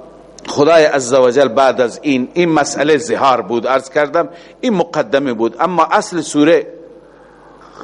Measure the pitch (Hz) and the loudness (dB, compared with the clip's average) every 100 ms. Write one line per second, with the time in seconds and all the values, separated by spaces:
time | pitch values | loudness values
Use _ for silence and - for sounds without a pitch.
0 | - - - - - - 143 165 151 143 | -20 -20 -20 -20 -8 0 4 4 4 0
1 | 123 135 127 120 131 117 135 120 120 - | 0 2 4 4 2 2 0 2 -2 -2
2 | 147 131 123 175 175 156 139 - 143 151 | -4 -2 -2 -2 0 0 -2 -2 0 0
3 | - 104 135 123 95 117 113 135 131 151 | 0 0 2 0 -2 -4 -2 -4 -2 -4
4 | 147 160 156 - - - 254 190 165 156 | -2 -2 -4 -8 -20 -8 -2 -2 -2 -4
5 | 117 139 139 113 113 - 165 175 160 202 | -2 -2 -2 -2 -4 -2 -4 0 0 0
6 | - 175 151 147 147 160 - - - - | -2 -8 -4 0 4 2 0 -14 -20 -20
7 | - - - - - - - 53 | -20 -20 -20 -20 -20 -20 -20 -20